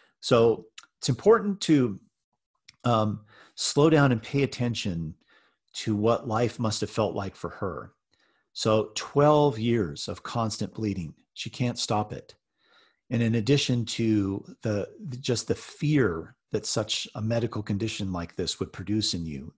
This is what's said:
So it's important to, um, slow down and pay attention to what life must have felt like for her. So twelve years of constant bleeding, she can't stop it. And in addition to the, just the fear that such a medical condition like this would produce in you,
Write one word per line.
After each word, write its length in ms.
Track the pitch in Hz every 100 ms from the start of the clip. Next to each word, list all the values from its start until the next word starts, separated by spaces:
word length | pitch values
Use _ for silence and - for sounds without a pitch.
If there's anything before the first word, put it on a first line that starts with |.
| _ _
So 460 | - 120 117 110 - - - _
it's 100 | -
important 520 | 120 202 226 202 196
to, 360 | - 151 120 98 _ _ _ _ _ _ - _
um, 400 | 123 113 107 107 - - -
slow 360 | - - - 156
down 200 | 151 139
and 120 | 113
pay 200 | - 139
attention 720 | 135 - 120 110 104 85 80 - _ _ _ _ _
to 200 | - -
what 340 | 104 110 117 131
life 300 | 107 120 -
must 220 | 113 -
have 100 | 98
felt 240 | - 104
like 220 | 101 98 -
for 140 | 85
her. 420 | - 98 73 - _ _ _ _ _ _
So 380 | - 117 110 104
twelve 640 | - - 143 147 151 147 113
years 500 | 117 117 87 71 -
of 140 | 87
constant 520 | - 120 110 - 98
bleeding, 400 | - 110 95 78 - _
she 160 | - -
can't 280 | - 123 117
stop 340 | - 107 104
it. 220 | 67 - _ _ _ _ _ _ _ -
And 120 | 117
in 120 | 117
addition 500 | 117 110 143 - 123 113
to 580 | - 113 107 98 98 - -
the, 260 | 117 101 - - 202
just 400 | 123 135 117 -
the 60 |
fear 800 | 151 - - 147 151 107 82 - _ _
that 140 | 107
such 420 | - - 107 - -
a 60 | -
medical 420 | 110 117 113 110
condition 500 | 104 101 110 - 95
like 240 | 90 85 -
this 220 | 85 -
would 140 | 92
produce 400 | - 95 107 104
in 140 | 90 82
you, 260 | 69 -